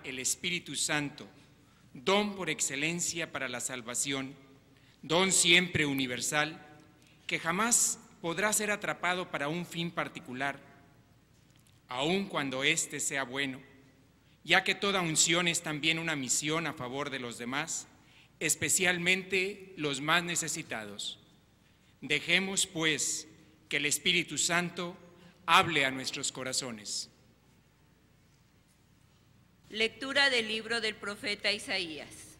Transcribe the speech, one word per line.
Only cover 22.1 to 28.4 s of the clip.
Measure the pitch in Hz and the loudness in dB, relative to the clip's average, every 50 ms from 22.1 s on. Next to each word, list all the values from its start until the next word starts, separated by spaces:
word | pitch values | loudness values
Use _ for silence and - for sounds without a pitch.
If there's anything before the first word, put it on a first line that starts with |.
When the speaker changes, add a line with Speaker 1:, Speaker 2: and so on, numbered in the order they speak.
| 151 147 - 165 170 185 190 190 196 180 - | -2 -2 2 2 2 2 2 2 0 0 -2
Speaker 1:
pues, | - - 160 160 156 147 131 - - - - - - - - - - - - _ - | 0 0 0 2 2 2 2 0 -2 -2 -4 -6 -12 -18 -20 -20 -20 -20 -20 _ -4
que | - 147 | -2 0
el | 143 | 0
Espíritu | 147 139 - - 185 170 175 156 - 151 | 0 0 2 2 4 4 4 2 0 -2
Santo | 131 - - 170 175 180 170 - - 180 175 170 - - - - - - - - - - | -2 0 2 2 2 0 0 -4 -6 -6 -6 -8 -12 -18 -20 -20 -20 -20 -20 -20 -6 2
hable | - 165 185 190 175 160 147 139 | 6 8 8 8 6 4 4 4
a | 131 | 2
nuestros | 131 131 127 - - 143 131 - | 0 -2 -6 -6 -6 -4 -6 -6
corazones. | - 135 127 127 127 - 143 123 113 104 104 - - - - - - _ - - _ _ _ _ _ _ _ _ _ _ _ _ _ _ _ _ _ _ _ _ _ _ | -6 -4 -6 -4 -4 -4 -4 -4 -8 -10 -10 -8 -8 -8 -8 -10 -14 _ -20 -20 _ _ _ _ _ _ _ _ _ _ _ _ _ _ _ _ _ _ _ _ _ _